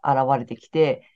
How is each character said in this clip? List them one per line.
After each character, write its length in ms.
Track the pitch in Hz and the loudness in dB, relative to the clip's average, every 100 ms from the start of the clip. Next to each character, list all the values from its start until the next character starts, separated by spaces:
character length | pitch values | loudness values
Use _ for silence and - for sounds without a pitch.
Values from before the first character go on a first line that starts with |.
現 240 | - 135 131 135 | -2 0 0 -2
れ 100 | 120 | -4
て 100 | 120 | -14
き 120 | _ | _
て、 400 | 156 151 127 _ | 0 0 0 _